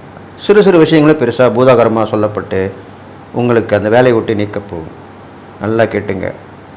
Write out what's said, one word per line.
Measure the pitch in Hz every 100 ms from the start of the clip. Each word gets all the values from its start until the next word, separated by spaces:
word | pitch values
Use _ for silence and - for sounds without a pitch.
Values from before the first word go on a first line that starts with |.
| - - - -
சிறு | - 208
சிறு | 190 175
விஷயங்களும் | 156 160 151 151
பெருசா | 117 113 123
பூதாகரமா | 110 127 120 113 110
சொல்லப்பட்டு | 107 107 104 101 87 98 95 - - - - - -
உங்களுக்கு | 123 123 113 98 104
அந்த | 107
வேலையை | 117 127 113
விட்டு | 104
நீக்க | 104 104 104
போகும். | - 87 78 - - - - - - -
நல்லா | 104 113
கேட்டுங்க, | 110 101 104 95 90 - - - -